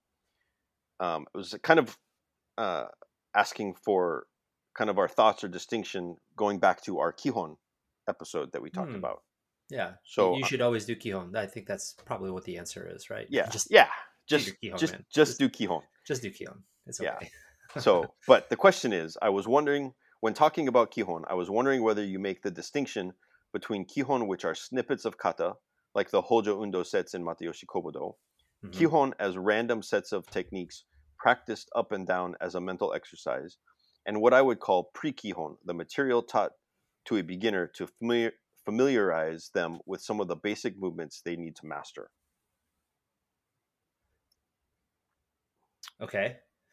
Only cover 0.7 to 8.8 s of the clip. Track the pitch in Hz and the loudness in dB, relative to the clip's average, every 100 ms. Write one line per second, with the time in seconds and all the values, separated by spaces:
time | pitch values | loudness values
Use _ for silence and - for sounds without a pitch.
0.7 | _ _ - 90 80 - - 95 104 - | _ _ -8 -4 -4 -8 -12 -10 -2 4
1.7 | 165 135 - _ _ _ _ _ - 107 | 6 4 -4 _ _ _ _ _ -6 -4
2.7 | 82 55 - - _ _ 104 101 - 104 | -2 -6 -12 -20 _ _ 2 2 -2 -8
3.7 | 87 - 95 90 76 - _ _ _ _ | -6 0 2 2 -2 -8 _ _ _ _
4.7 | - 107 98 90 - 110 101 101 87 - | -4 0 2 2 6 4 4 -4 -10 -6
5.7 | 117 95 95 87 82 _ - 104 101 95 | -4 -4 -6 -8 -10 _ -2 -2 4 2
6.7 | 87 - 92 82 - 147 110 82 - _ | 2 -2 -2 -2 -2 -4 -4 -4 -10 _
7.7 | _ _ _ - - 80 85 69 - 73 | _ _ _ -8 -8 -8 -6 -6 -8 -8
8.7 | 185 | -8